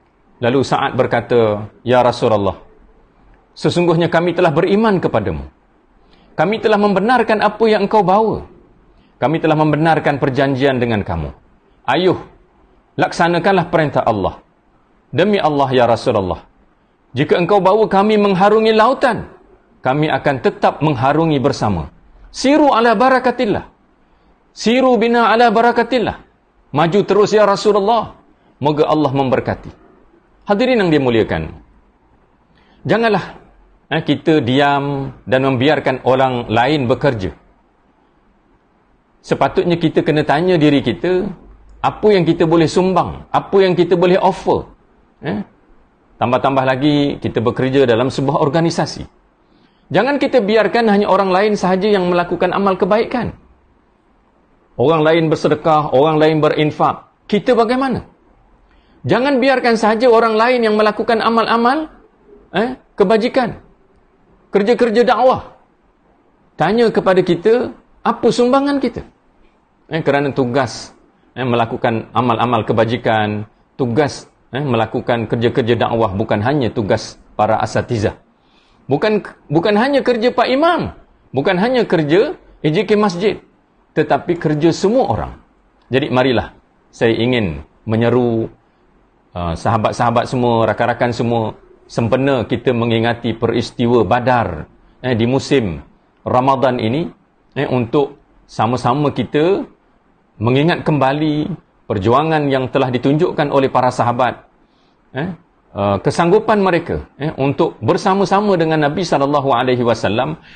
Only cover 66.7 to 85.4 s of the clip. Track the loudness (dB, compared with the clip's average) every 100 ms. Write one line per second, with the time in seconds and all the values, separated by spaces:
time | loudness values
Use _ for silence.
66.7 | 2 2 2 2 2 2 0 2 2 0
67.7 | -8 _ _ -6 0 0 2 2 2 0
68.7 | -2 -2 -6 -14 _ _ _ _ _ _
69.7 | _ _ -4 0 0 -2 -2 -2 -2 -4
70.7 | -8 -18 _ _ _ _ -6 -2 0 -2
71.7 | -2 -2 -4 -2 -2 0 0 0 -2 0
72.7 | 0 0 -2 -2 0 -2 -4 -10 _ _
73.7 | -6 -2 0 -2 -4 -18 _ _ -8 -2
74.7 | -2 -2 -4 -4 -4 -2 -2 0 0 0
75.7 | 0 0 0 -2 -2 -2 -2 0 -2 -2
76.7 | -4 -2 -4 -4 -18 _ -2 0 0 -2
77.7 | -4 -4 -4 -4 -6 _ _ _ _ _
78.7 | _ -4 -2 0 -2 -4 -18 -4 -2 2
79.7 | 2 2 0 0 0 0 0 0 0 0
80.7 | 0 -4 -10 _ _ _ -4 -2 0 0
81.7 | 0 0 0 2 2 2 -4 -18 -6 -2
82.7 | -2 0 0 0 0 -2 -4 -12 _ _
83.7 | _ _ -4 0 0 0 -2 -2 0 0
84.7 | 2 0 0 0 -4 -6 -12